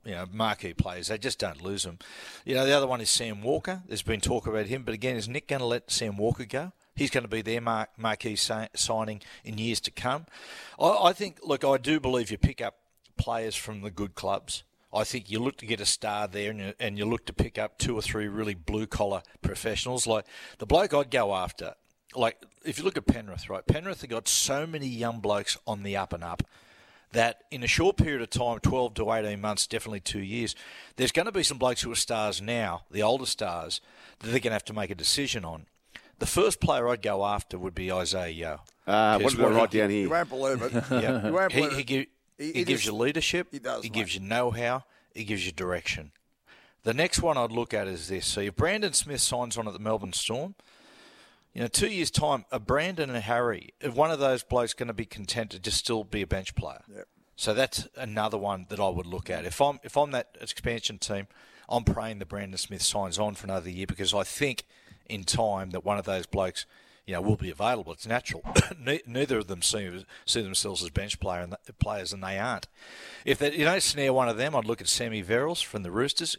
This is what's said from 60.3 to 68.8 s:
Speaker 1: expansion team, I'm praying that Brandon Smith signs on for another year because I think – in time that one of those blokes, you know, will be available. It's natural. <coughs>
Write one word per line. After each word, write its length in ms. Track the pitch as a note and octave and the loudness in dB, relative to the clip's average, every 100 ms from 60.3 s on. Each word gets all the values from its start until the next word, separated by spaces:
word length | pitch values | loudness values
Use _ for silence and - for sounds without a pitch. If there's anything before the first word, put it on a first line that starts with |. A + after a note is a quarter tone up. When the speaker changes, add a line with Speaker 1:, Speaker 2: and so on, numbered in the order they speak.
| - | -8
Speaker 1:
expansion 580 | A2+ - A#2+ A#2 - G#2 | -10 -4 -2 -2 -4 -4
team, 280 | - G2 G2 - - - - | -4 -4 -6 -14 -20 -18 -2
I'm 160 | A#2+ | 0
praying 340 | G#2+ - A2 G#2 | 2 0 -2 -6
that 60 | F#2+ | -8
Brandon 300 | G2+ G2 F#2 | -8 -6 -8
Smith 240 | - F#2+ | -8 -2
signs 360 | - G#2 F#2+ F2 | 0 0 0 0
on 160 | G#2 | -2
for 120 | G2+ G2 | -2 -4
another 240 | F#2+ E2+ | -4 -4
year 160 | F2+ F#2+ | -6 -6
because 260 | - F#2+ | -2 0
I 80 | G2+ | 0
think – 400 | F#2+ - C#3+ A#2+ - _ - - - | 0 0 -2 -2 -10 _ -20 -20 -10
in 160 | G#2 | -6
time 460 | F2 - A2 G2 F#2 | 0 2 2 0 -4
that 140 | F#2 | -4
one 140 | G2 G2+ | 0 0
of 60 | |
those 220 | G2 F#2+ E2+ | 0 -2 -2
blokes, 400 | G2 F#2 - - - - - - | 0 0 -2 -10 -14 -20 -18 -6
you 80 | |
know, 60 | F2+ | 0
will 140 | G2 G#2+ | 2 2
be 140 | F#2 | 0
available. 420 | D2+ A2 A#2+ E2 | 0 0 0 -4
It's 140 | E2+ G#2+ | -10 -2
natural. 360 | A#2 - E2 - | -2 -2 -8 0
<coughs> 40 | - - F3 | 2 2 0